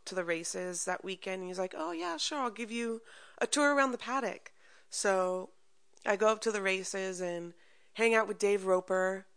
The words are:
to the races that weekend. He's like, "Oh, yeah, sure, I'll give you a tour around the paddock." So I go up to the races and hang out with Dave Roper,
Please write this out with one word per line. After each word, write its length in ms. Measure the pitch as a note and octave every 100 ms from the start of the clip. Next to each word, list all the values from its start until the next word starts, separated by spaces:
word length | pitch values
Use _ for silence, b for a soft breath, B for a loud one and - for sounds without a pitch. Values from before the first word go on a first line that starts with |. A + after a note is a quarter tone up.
| -
to 80 |
the 100 | F#3
races 600 | E3+ E3 E3 F#3 F3+ F3
that 200 | F#3 F3+
weekend. 380 | F#3+ F#3 F#3+ F#3+
He's 140 | F3+ F#3
like, 160 | F#3 -
"Oh, 140 | D#4+
yeah, 240 | E4 F4 D#4
sure, 200 | - D4+
I'll 120 | A#3+
give 200 | G#3 A3
you 300 | A#3 A#3 A3+ B B B -
a 80 | A#3+
tour 280 | D4 C#4+
around 180 | C#4 C4+
the 60 | A#3+
paddock." 540 | A#3 C4 G#3+ - - b b b b
So 600 | - G3+ F#3+ F#3 F#3 F#3 - _ - - - A3
I 100 | G3
go 120 | G#3+
up 120 | G#3+
to 100 | A3+
the 100 | G#3
races 580 | F#3+ F#3+ F#3 G3 F#3+ F3+
and 340 | F3+ F3 E3+ - b b b
hang 200 | - A3+
out 140 | A3+ G#3
with 100 | G3
Dave 280 | G3+ G3+ F#3+
Roper, 600 | F#3 F#3 F#3 F#3 F#3+ -